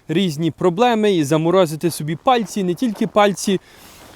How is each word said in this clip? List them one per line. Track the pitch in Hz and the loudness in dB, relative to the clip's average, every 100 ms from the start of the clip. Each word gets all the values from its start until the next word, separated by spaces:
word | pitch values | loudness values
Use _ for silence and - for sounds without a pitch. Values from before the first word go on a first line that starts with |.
| - | -6
різні | 156 190 143 165 | -2 0 0 -4
проблеми | - 180 175 247 226 214 | -2 -2 2 2 2 2
і | 185 | 0
заморозити | 143 156 160 185 175 151 175 | 0 0 2 2 2 0 -6
собі | - 151 165 | -4 -6 -4
пальці, | - 247 208 - | 0 0 0 -4
не | 185 | -4
тільки | 175 254 202 208 | -2 -4 -2 -2
пальці. | - 208 185 - 190 - - - - - | 2 2 0 -2 -4 -4 -20 -20 -20 -20